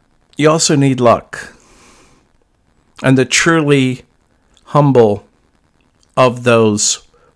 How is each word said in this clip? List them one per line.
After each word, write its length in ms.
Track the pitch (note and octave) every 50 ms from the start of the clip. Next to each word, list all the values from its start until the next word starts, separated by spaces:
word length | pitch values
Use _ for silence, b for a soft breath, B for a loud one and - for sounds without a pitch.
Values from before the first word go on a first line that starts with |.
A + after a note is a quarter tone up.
| _ _ _ _ _ _ _
you 140 | - C#3+ D3+
also 260 | D#3+ E3 - - D#3+
need 240 | C#3 C#3 C3+ C3 B2
luck. 540 | B2 A#2 G2+ - - _ - - - - b b b b b b b b b b b b b b b b _ _ _ _ _ _ _ _ _ _ _ _ _ -
And 160 | - C3+ C3+ C3
the 60 | B2+
truly 800 | - - - - F3 E3 E3 D3+ C#3+ C#3+ C#3 C3 B2+ B2+ - - _ _ _ _ _ _ _ _ _ _ _ _
humble 600 | - - D3 D3 C#3+ B2+ B2 A2+ G#2 G2+ G2+ - _ _ _ _ _ _ _ _ _ _ _ _ _ _ _ _ _ _
of 280 | - C3 B2 A#2 B2 A#2+
those 600 | A#2+ A#2 A#2 A2+ G#2+ G#2 G#2 - - - - - _ _ _ _ _ _